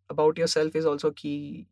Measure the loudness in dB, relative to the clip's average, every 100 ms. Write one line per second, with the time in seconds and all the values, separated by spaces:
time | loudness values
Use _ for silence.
0 | -6 2 2 2 0 2 0 2 0 2
1 | -2 -2 -6 -6 -8 -12 -16